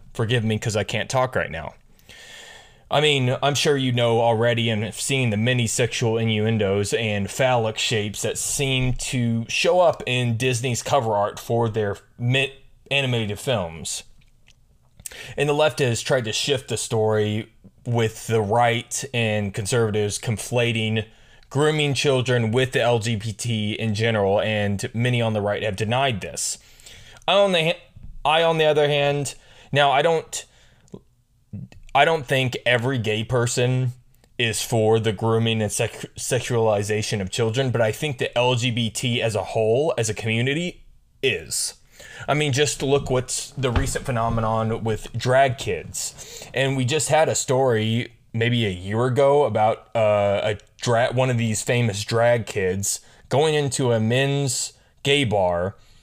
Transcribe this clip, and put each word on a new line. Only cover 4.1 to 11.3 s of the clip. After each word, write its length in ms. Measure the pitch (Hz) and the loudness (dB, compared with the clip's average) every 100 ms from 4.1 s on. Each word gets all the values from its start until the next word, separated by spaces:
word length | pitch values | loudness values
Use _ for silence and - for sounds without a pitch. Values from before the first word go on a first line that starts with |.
| 113 | 4
already 480 | 117 110 120 117 113 | 2 2 2 2 0
and 160 | 107 | 0
have 160 | 95 - | -4 -6
seen 300 | - 135 120 | -2 0 0
the 80 | 104 | 2
many 300 | 113 127 113 | 2 2 0
sexual 500 | - 120 - 120 113 | 0 -2 0 0 0
innuendos 720 | 113 110 107 113 101 101 101 | 0 0 0 2 2 0 0
and 380 | - 110 104 98 | -2 -2 -2 -4
phallic 480 | - 131 123 110 110 | 0 2 2 0 -2
shapes 460 | - 113 104 98 | -2 -2 -2 -4
that 120 | 110 - | -6 -4
seem 580 | - - 135 131 127 | -4 -2 -2 0 0
to 520 | 123 - 131 117 113 117 | -2 -4 -2 0 -2 -2
show 320 | - 180 175 | -2 2 4
up 220 | 175 - - | 4 2 0
in 300 | 123 123 113 | 0 0 0
Disney's 440 | 131 123 127 113 | 0 0 -2 -4
cover 320 | - 143 113 | 0 0 2
art 260 | 101 101 | 2 0